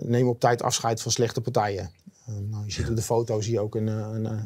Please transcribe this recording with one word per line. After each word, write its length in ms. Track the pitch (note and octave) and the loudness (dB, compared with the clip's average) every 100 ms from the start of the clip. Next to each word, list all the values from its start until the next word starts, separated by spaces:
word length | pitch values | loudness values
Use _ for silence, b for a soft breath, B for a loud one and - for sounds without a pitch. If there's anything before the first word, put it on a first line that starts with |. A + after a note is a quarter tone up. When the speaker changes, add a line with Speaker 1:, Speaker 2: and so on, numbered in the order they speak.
Speaker 1:
neem 240 | - A#2+ B2 | 0 4 4
op 120 | A#2 | 4
tijd 220 | A#2+ A#2+ | 4 4
afscheid 400 | B2 - A2+ A2+ | 0 0 0 -2
van 100 | A#2+ | -2
slechte 300 | A#2 A#2 - | 0 2 0
partijen. 500 | A2+ A#2+ G#2 G2 F2+ - - _ - | -2 0 0 -2 -6 -12 -20 _ -10
Eh, 80 | G#2 G#2 | -6 -6
nou, 160 | G#2+ G#2 | -6 -6
je 60 | |
ziet 120 | - | -4
Speaker 2:
Ja. 60 | A#2 | -2
Speaker 1:
op 60 | A2 | 0
de 60 | |
foto, 400 | - A#2 A#2 G#2+ | 2 0 2 0
zie 120 | G#2+ | 0
je 60 | A#2 | 0
ook 160 | A2 A#2 | 0 0
een, 120 | G#2+ | 0
eh, 220 | A2 G#2+ | -2 -4
een, 120 | A2 A2 | -4 -4
eh, 180 | A2 | -4